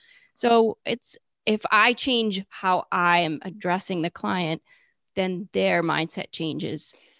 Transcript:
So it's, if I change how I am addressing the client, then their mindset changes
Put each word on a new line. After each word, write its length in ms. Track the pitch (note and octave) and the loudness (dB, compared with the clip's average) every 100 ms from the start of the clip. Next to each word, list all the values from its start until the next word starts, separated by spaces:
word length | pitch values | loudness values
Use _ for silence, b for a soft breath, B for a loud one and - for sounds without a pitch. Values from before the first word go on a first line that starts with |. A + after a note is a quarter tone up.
| b b b | b b b
So 440 | b A#3+ A#3 A3+ - - | b 2 4 4 0 -6
it's, 320 | A#3 - - _ _ | -6 -6 -14 _ _
if 180 | - G#3+ - | -2 -2 2
I 220 | G#3 A#3 | 4 4
change 500 | A#3+ C#4 A#3+ A3 F#3+ - | 2 0 0 0 -2 -8
how 380 | - F#3+ F3+ - | -4 0 0 0
I 280 | F#3 F3 F3 | 2 4 4
am 200 | D#3+ D3+ | 2 -2
addressing 580 | F#3+ G#3 F3+ F#3 - F3+ | -8 -6 -2 -2 -2 -4
the 80 | E3 | -4
client, 540 | - G#3 F#3 D#3+ E3 _ b b b _ | -4 -4 -2 -2 -4 _ b b b _
then 360 | G3 F#3 F3+ G3+ | -4 -2 -4 -4
their 300 | F#3+ F#3+ F3 | 0 2 2
mindset 500 | E3 D3+ E3 - - | 2 0 -2 -6 -10
changes 600 | - D#3+ C#3+ - D3+ - - b | -6 -6 -4 -6 -8 -10 -16 b